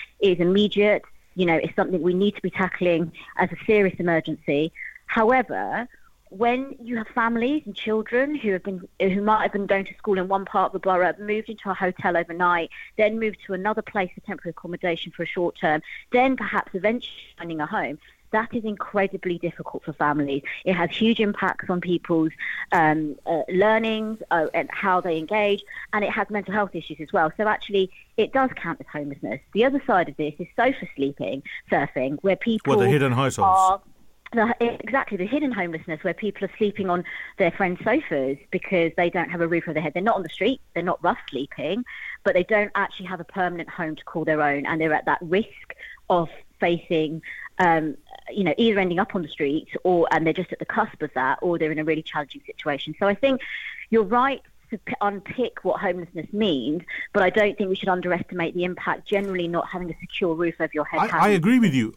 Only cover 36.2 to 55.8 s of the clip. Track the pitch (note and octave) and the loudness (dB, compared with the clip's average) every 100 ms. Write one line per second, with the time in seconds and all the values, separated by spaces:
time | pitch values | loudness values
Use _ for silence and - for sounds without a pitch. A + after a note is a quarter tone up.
36.2 | G#3 - F#3+ - G#3 - F#3+ F3+ F3 - | -4 -4 -6 0 -2 0 0 -2 -2 -10
37.2 | - - F3 - F#3+ F3+ - C4+ - C#3+ | -10 0 0 2 0 0 0 0 0 -2
38.2 | C3 C3+ - F#3+ - F#3 E3 F3 F3 F3 | -2 -4 -6 -6 0 2 2 2 0 0
39.2 | E3 F3 E3 E3+ E3+ D3+ D#3 F3 G#3 G3+ | -2 -2 0 0 -2 -2 -2 0 0 0
40.2 | D#3+ - G#3 C4+ - E3+ F3 - E3+ B3+ | -2 -2 -2 -2 -6 -6 -2 0 0 -2
41.2 | - C3 C#3 - D3 G#3 B3 - - - | -4 -8 -8 -6 -4 -4 -6 -12 -14 -4
42.2 | G3+ F#3 F3+ G#3+ G3+ G3+ G3 - F3+ F#3 | 0 2 4 2 2 0 -4 -6 -10 -10
43.2 | E3+ G3 F3+ E3+ D#3 - D#3+ D3+ - E3+ | -8 -2 -2 -2 -8 -6 -6 -6 -8 -4
44.2 | D#3 D#3 D3 C#3+ C#3 D#3+ D#3+ D3+ - D3 | 0 2 2 0 0 0 2 2 2 -2
45.2 | E3 F#3 A3 - - - - - - F3+ | 0 0 0 -6 -18 -18 -18 -10 0 2
46.2 | E3 - - - F3+ E3+ - E3 D#3 D#3+ | 0 -6 -20 -2 0 0 0 0 0 -4
47.2 | - - - - F3+ E3 D#3 - - - | -10 -14 -10 2 4 4 2 -4 -12 -18
48.2 | - D3 F3 - A3+ G3+ F3+ F3 G3+ G3 | -6 0 2 4 4 4 2 0 0 -2
49.2 | D3+ - C#3+ D3+ - - F3+ F3 D#3+ D#3+ | -4 -2 0 0 -4 -2 2 4 4 4
50.2 | D#3+ D#3+ F3+ - - - A3 - D3+ - | 2 0 -4 -6 -4 -2 -2 -4 -6 -2
51.2 | C3 - F3+ E3 D#3 D#3 D#3 D#3 - D#3 | 0 0 0 0 0 0 -2 -2 -2 -6
52.2 | C#3+ - - - D3+ C#3 - D3+ G3+ G3+ | -6 -10 -18 -8 -6 -4 -6 -2 0 2
53.2 | C#4 C4 - - - - - A3+ F#3+ A#3+ | 2 0 -2 -10 -10 -14 0 2 4 4
54.2 | C4+ C4 - - - A3+ - A#3+ G3+ G3+ | 2 0 -8 -20 -12 -12 -8 -4 -2 -2
55.2 | - - A#3+ - F#3+ F#3 | -6 -4 -4 -2 -2 0